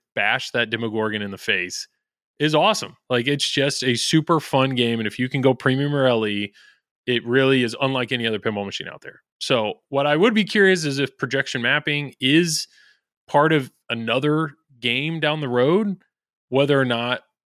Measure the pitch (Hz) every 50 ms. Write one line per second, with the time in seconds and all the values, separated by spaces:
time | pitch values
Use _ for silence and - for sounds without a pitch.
0 | _ _ - 113 101 104 117 131 - - - 123 120 110 117 113 117 113 107 110
1 | 107 110 107 104 104 101 98 90 - - 101 95 90 90 - - - - _ _
2 | _ _ _ _ _ _ _ - 143 156 156 151 165 214 214 - - - - _
3 | _ - 127 120 120 135 143 143 - - - 147 135 143 - - 127 131 120 117
4 | - - - 160 156 - 170 156 - - - 135 131 135 131 120 120 117 117 113
5 | 110 104 - - 127 127 - 139 127 135 131 - - 139 131 135 143 143 147 139
6 | 131 127 120 113 110 107 104 101 104 101 _ _ - - _ _ _ _ _ _
7 | - - 123 117 - 120 123 135 135 135 135 131 123 113 117 - 139 135 135 131
8 | 123 117 135 120 117 113 110 101 - 113 104 104 101 101 - - - - - -
9 | - - - - _ _ _ - - - 135 117 107 104 - - _ - 139 135
10 | 143 147 147 156 190 247 220 214 202 - - 214 196 190 185 175 156 147 135 139
11 | 139 - - - - 123 127 135 135 - - 127 117 123 139 151 147 156 147 147
12 | 143 131 - - - 131 143 165 175 170 151 151 - - _ _ _ _ _ _
13 | _ _ _ _ _ - - 143 147 160 160 147 131 123 _ _ _ - 117 117
14 | 113 113 117 135 139 151 151 156 160 147 143 _ _ _ 139 117 120 123 120 131
15 | 143 160 165 160 151 151 151 156 147 127 123 123 123 143 175 208 220 208 185 -
16 | _ _ _ _ _ _ _ _ _ - 123 135 143 139 143 139 131 123 120 117
17 | 120 120 123 - - _ _ _ _ _